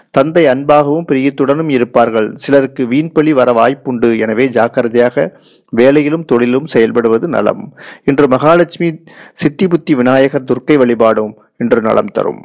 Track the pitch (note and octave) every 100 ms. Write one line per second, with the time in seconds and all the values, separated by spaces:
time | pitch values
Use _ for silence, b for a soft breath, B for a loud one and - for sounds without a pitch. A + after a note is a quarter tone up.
0 | B C#3 C#3+ E3+ D3 B2+ C#3+ D3 C#3+ D#3
1 | E3+ C3+ C3+ C3+ C3+ D3 D#3+ C3 A#2 B2
2 | A#2 A2 G#2+ - - C#3 C3+ C3+ A#2+ C3
3 | D#3+ D#3+ D3+ C#3 B2 A#2 A#2 C#3 C3+ A#2+
4 | A#2 A2+ A2 A2 C3+ A#2 A2+ - A#2 A#2
5 | A#2+ C#3+ E3 b b b _ A2 B2+ D3
6 | D3 D#3+ D#3+ A#2+ B2 C3 D#3 B2 A2+ A#2
7 | A2+ A2+ E3+ A2 G2+ - - B B B
8 | - C#3 C#3+ B2+ D3 E3+ E3+ - E3+ D#3+
9 | B B B - D3+ C#3+ F#3 E3 - C3+
10 | B2 C3+ C3+ C#3+ C3 B2+ - D3 B2 A2+
11 | A2 A2 G#2+ G#2+ b - A#2+ A#2 A2 G#2+
12 | G#2 - F#2+ -